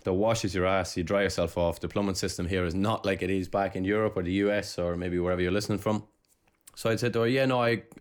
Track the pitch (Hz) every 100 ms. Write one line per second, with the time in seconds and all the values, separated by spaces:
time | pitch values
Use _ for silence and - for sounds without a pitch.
0 | - 92 110 113 101 90 92 98 90 95
1 | 82 101 92 - 85 - 85 82 85 107
2 | 101 90 92 - 87 95 87 90 104 110
3 | 98 95 92 95 90 101 98 98 95 107
4 | 107 95 87 98 101 104 98 - 87 87
5 | 90 87 87 90 90 98 101 101 107 107
6 | - _ _ _ _ _ - - 113 117
7 | 120 113 117 135 135 127 120 113 - -